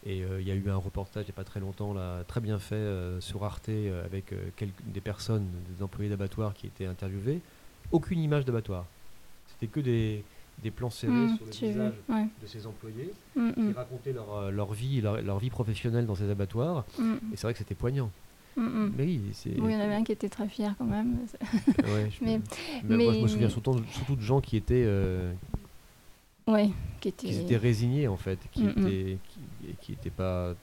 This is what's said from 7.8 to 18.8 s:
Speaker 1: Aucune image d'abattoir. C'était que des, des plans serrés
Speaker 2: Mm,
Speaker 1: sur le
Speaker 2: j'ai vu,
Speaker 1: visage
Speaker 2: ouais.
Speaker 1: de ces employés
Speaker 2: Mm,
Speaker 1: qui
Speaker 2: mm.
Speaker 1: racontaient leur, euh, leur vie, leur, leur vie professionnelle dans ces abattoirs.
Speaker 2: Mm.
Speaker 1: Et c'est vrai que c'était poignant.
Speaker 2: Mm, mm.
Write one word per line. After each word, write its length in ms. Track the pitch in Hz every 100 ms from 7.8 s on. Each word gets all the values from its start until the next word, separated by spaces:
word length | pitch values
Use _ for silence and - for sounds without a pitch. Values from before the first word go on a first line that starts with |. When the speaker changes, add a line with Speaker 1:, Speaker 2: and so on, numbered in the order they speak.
| -
Speaker 1:
Aucune 280 | 165 - 175
image 240 | 156 147
d'abattoir. 420 | 131 117 107 92 87 - - - - - - -
C'était 120 | 113
que 80 | 156
des, 440 | 135 117 110 107 101 - - -
des 80 | 110
plans 200 | 110 123
serrés 220 | - -
Speaker 2:
Mm, 240 | 240 233 220
Speaker 1:
sur 100 | -
le 60 |
Speaker 2:
j'ai 140 | - 220
vu, 60 |
Speaker 1:
visage 200 | 208 214 - -
Speaker 2:
ouais. 180 | 220 214 -
Speaker 1:
de 40 | 107
ces 200 | 113 107
employés 460 | 107 110 110 165 208 - 277
Speaker 2:
Mm, 160 | 233
Speaker 1:
qui 80 | -
Speaker 2:
mm. 120 | 214 -
Speaker 1:
racontaient 360 | 123 127 139
leur, 220 | 123 104 104
euh, 140 | 98
leur 220 | 101 101
vie, 280 | 104 127 139
leur, 200 | 107 101
leur 160 | 98 98
vie 120 | 123
professionnelle 560 | - 113 110 120 113 120
dans 80 |
ces 160 | 95 101
abattoirs. 540 | 101 95 107 147 170 - -
Speaker 2:
Mm. 140 | 226 220 220
Speaker 1:
Et 40 | -
c'est 60 |
vrai 100 | 107
que 60 | 120
c'était 160 | -
poignant. 360 | 98 120 139 117 - - - - -
Speaker 2:
Mm, 60 |
mm. 300 | 226 220